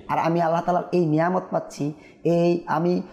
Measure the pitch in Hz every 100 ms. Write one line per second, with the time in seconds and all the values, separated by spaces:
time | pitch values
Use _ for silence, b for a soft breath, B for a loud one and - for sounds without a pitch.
0 | - 151 165 170 165 165 175 175 - 180
1 | 160 151 170 185 185 165 - - 147 151
2 | B B 160 170 170 170 - 151 175 180
3 | 180